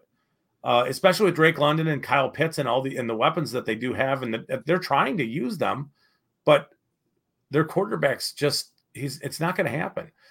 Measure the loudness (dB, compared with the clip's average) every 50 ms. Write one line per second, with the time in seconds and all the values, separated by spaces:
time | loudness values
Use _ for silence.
0 | _ _ _ _ _ _ _ _ _ _ _ _ -2 2 2 2 2 2 -2 2
1 | 2 2 4 6 4 2 4 6 4 4 4 4 2 2 2 2 0 0 -2 -2
2 | 0 0 2 2 2 2 0 0 -2 0 0 -2 -2 0 0 0 0 -2 -4 -4
3 | -4 -4 0 2 2 2 2 0 -4 -4 -4 -6 -4 -4 -4 -4 -4 -4 -2 -2
4 | 0 0 0 -2 -2 -6 -6 -6 -4 -6 -6 -6 -2 -2 -2 -2 0 0 0 2
5 | 2 0 0 -2 -4 -4 -4 -4 -6 -6 -4 -2 -2 -2 -2 -4 -6 -10 _ _
6 | _ _ _ _ _ _ _ _ _ 4 4 4 4 -2 _ _ _ _ _ _
7 | _ _ _ _ _ _ _ _ _ _ 0 0 0 2 0 -2 -2 0 -2 0
8 | 0 0 0 -2 -6 -10 -6 -2 -2 -2 -2 -2 -6 -10 _ _ _ _ _ -10
9 | -8 -8 -8 -8 -10 -10 -6 -4 -4 -2 -2 -2 -2 -2 -2 -4 -6 -6 -8 -10
10 | -12 -12 _ _ _ _